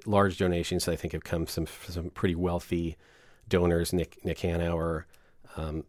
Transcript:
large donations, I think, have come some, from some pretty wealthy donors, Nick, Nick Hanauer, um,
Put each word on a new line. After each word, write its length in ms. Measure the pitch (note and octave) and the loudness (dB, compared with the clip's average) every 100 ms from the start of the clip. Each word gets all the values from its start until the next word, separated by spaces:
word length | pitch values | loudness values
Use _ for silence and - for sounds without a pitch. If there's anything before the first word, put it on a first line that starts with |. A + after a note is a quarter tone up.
large 320 | - G2+ G2+ F2 | 2 4 4 4
donations, 500 | F#2 F2 E2+ F2+ - | 2 2 0 -2 0
I 80 | D#2+ | -2
think, 160 | E2+ | -4
have 120 | E2+ | -6
come 220 | - E2+ D#2+ | -4 -4 -2
some, 200 | - D#2+ | -4 -6
from 280 | - - | -8 -10
some 160 | F2 F2 | -8 -8
pretty 240 | - G2 | -2 0
wealthy 640 | E2+ F2+ F2 - F2 E2+ D#2 - - - - - | 2 0 -2 -2 -2 -2 -6 -14 -20 -20 -20 0
donors, 440 | F#2 F2 E2+ E2+ | 4 4 4 2
Nick, 300 | F2+ D#2+ - | 0 -2 -4
Nick 140 | F#2+ E2 | -6 -2
Hanauer, 640 | F2+ E2+ E2+ E2+ E2 D#2+ D#2+ - - - - - | 0 0 0 0 -2 -4 -8 -18 -20 -20 -16 -8
um, 280 | D#2 D#2 | -6 -6